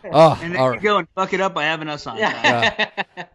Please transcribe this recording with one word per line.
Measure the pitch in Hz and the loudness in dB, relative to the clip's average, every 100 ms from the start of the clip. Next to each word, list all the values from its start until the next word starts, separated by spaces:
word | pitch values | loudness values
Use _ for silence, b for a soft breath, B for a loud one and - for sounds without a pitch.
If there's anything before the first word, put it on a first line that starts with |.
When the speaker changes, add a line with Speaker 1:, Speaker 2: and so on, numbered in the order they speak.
Speaker 1:
Uh, | 196 151 160 123 | 0 6 6 6
Speaker 2:
And | 165 | -2
then | 147 | 0
Speaker 1:
all | 131 | 0
Speaker 2:
you | |
Speaker 1:
right. | 113 | 0
Speaker 2:
go | 208 202 | 0 0
and | 165 190 | -2 -4
fuck | 185 | -4
it | 185 | 0
up | 190 | -2
by | 175 151 | -2 -2
having | 160 156 | -2 -6
us | 147 131 | -10 -10
on. | 117 | -4
Speaker 3:
Yeah. | 214 - 294 240 226 - 214 - - - | -4 0 0 2 0 -2 -4 -6 -10 -14
Speaker 1:
Yeah. | - | -10